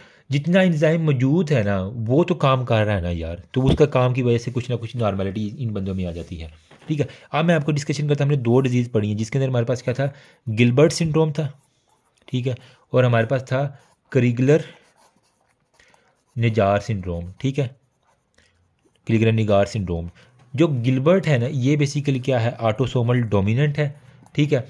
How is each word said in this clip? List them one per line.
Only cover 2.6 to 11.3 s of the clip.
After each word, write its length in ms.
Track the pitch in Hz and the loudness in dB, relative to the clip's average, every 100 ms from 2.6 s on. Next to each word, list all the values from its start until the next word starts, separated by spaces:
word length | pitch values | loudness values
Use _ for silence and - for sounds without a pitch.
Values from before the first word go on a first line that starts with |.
कर 220 | 123 113 107 | 2 0 2
रहा 100 | 101 | 0
है 60 | |
ना 80 | 87 | -2
यार, 340 | 85 80 87 - | -4 -6 -10 -6
तो 80 | 127 | 0
उसका 240 | 131 - 147 | 2 4 2
काम 280 | 127 127 | 2 0
की 80 | 123 | 0
वजह 160 | 120 117 | 0 0
से 140 | 120 | -2
कुछ 180 | 120 113 | -6 -4
ना 60 | 120 | -6
कुछ 200 | 110 120 | -6 -4
नॉर्मैलिटी 600 | 107 95 95 101 104 139 | -2 -2 -4 -4 -8 -6
इन 140 | 117 | -6
बंदों 220 | 104 95 95 | -6 -6 -4
में 100 | 87 | -6
आ 60 | |
जाती 240 | 85 82 82 | -8 -12 -14
है। 340 | 80 - _ - - | -14 -18 _ -20 -6
ठीक 120 | 156 | -4
है, 80 | - - - | -4 -8 -8
अब 140 | 143 165 | -2 2
मैं 100 | 160 | 2
आपको 160 | 143 | 0
डिस्कशन 360 | 147 - 147 147 | -2 -4 -4 -2
करता 160 | 143 | 0
हूँ, 80 | 143 | 0
हमने 120 | 147 | 0
दो 160 | 117 123 | 2 2
डिजीज़ 300 | 135 123 120 | 4 0 0
पढ़ी 200 | 110 104 | -2 -2
हैं 80 | 104 | -2
जिसके 200 | 110 139 | -2 -2
अंदर 120 | 135 | -2
हमारे 160 | 123 117 | -2 -2
पास 160 | 123 | -4
क्या 120 | - | -4
था, 200 | 120 139 - - _ - | -4 -4 -6 -20 _ -6
गिलबर्ट 420 | 107 120 123 160 | 2 4 6 4
सिंड्रोम 400 | - 165 156 156 | 4 0 0 0